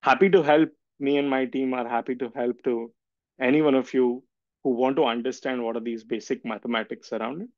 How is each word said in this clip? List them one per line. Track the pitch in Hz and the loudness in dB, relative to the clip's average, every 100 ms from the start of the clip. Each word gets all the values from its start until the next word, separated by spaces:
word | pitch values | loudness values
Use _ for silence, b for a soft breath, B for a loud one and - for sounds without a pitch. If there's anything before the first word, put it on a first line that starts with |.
Happy | - 127 190 | 2 4 6
to | 185 | 6
help. | 147 151 156 _ _ _ | 6 4 4 _ _ _
Me | 139 143 | -2 0
and | 143 | 0
my | 131 | 0
team | 131 127 135 | -2 -2 -2
are | 127 120 | -2 -2
happy | 120 117 | -4 -4
to | 123 123 | -6 -6
help | 139 123 120 | -4 -4 -4
to | - 117 117 _ _ _ _ _ | -4 -4 -6 _ _ _ _ _
any | 127 147 | 0 2
one | 151 | 4
of | 131 127 | 2 0
you | 131 127 123 _ _ _ _ | 2 2 0 _ _ _ _
who | 139 | -4
want | 120 131 135 | 0 0 2
to | |
understand | 139 117 120 123 139 127 | 0 0 -4 -6 -6 -4
what | 117 | -4
are | 113 | -4
these | 117 113 | -6 -8
basic | 110 117 - 131 | -6 -8 -4 -6
mathematics | 131 107 123 117 107 - - | -6 -8 -4 -4 -4 -10 -8
around | 113 110 147 | -6 -6 -8
it. | 240 | -12